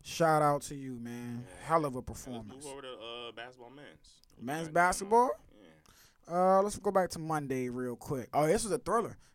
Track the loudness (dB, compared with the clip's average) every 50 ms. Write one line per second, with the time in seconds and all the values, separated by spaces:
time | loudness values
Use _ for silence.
0 | -14 -12 0 2 4 6 6 6 6 6 4 2 -2 -6 -10 -8 -8 -8 -8 -8
1 | -8 -10 -10 -10 -8 -8 -8 -8 -8 -10 -14 -14 -4 2 2 2 4 2 -2 -4
2 | -8 -8 -12 -12 -10 -10 -10 -10 -10 -12 -14 -14 -12 -12 -12 -12 -12 -12 -12 -12
3 | -10 -10 -10 -8 -10 -10 -10 -12 -14 -14 -14 -18 -20 -20 -18 -18 -18 -18 -20 -20
4 | _ -20 -20 _ _ _ _ -12 -8 -6 -6 -6 -6 0 4 4 4 4 4 0
5 | 0 4 6 6 6 4 0 -4 -8 -20 -20 -20 -20 -20 -20 -20 _ -20 -20 -20
6 | -20 -20 _ _ _ -4 0 2 4 6 6 6 4 2 0 -2 -4 0 2 2
7 | 2 2 -2 -6 -4 -4 -2 -2 -2 -2 -2 -2 -2 -2 -4 -4 -4 -4 -6 -8
8 | -6 -6 -6 -6 -6 -2 2 2 4 6 4 4 4 0 -2 -2 0 0 0 0
9 | 0 -2 -6 -12 -20 _ _